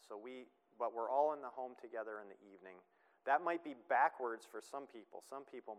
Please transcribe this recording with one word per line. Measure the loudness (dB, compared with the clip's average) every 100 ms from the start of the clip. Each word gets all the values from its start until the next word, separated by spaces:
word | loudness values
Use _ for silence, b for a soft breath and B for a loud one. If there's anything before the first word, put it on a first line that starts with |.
So | -12 -10
we, | -8 -12 -14 _ _ -2
but | -2 0
we're | 2
all | 6 4 4
in |
the | -6
home | -8 -10 -10
together | -8 -6 -6 -8
in | -10
the | -16
evening. | -18 -18 -16 -18 _ b b b 4
That | 4
might | 4 0
be | -2 -10 2
backwards | 6 6 4 -4 -4 -8
for | -12
some | -10 -10 -10
people. | -16 -16 -18
Some | -12 -12
people | -10 -12 -12